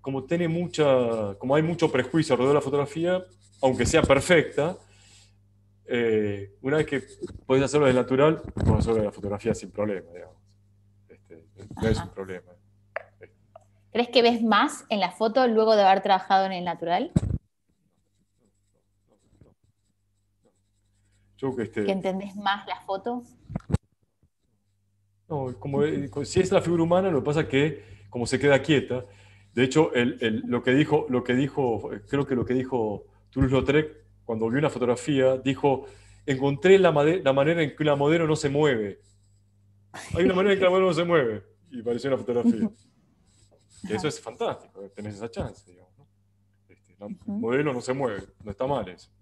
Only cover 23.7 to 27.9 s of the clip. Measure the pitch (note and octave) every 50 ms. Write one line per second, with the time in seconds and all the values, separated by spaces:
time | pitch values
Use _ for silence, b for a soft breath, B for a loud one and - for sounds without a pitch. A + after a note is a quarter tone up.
23.7 | - - _ _ _ _ _ _ _ _ _ _ _ _ _ _ _ _ _ _
24.7 | _ _ _ _ _ _ _ _ _ _ _ _ E3 D3 C3+ B2+ B2 - - C#3+
25.7 | C#3 C#3 C#3+ D3+ D#3+ C#3+ C#3 C3 - C#3+ C#3+ - - F#3 F#3 - G3 F3+ - E3
26.7 | E3+ E3+ E3 E3 F3 F#3 F#3+ G3 E3+ C3+ - D3 D3 D#3+ D3+ - - C3+ C#3+ D#3+
27.7 | D3+ B B B